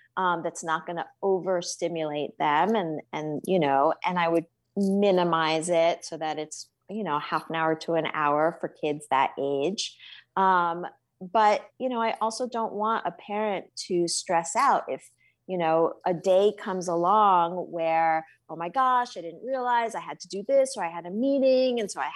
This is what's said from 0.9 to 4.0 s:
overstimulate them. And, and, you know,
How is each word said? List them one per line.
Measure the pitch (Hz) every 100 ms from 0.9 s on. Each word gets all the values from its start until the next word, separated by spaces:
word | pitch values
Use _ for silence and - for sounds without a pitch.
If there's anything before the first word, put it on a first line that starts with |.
| 170 - -
overstimulate | 196 190 175 180 175 - 170 165 156 147 143 -
them. | 151 147 185 226
And, | 170 151 -
and, | 151 156 147 -
you | 185
know, | 143 135 151 -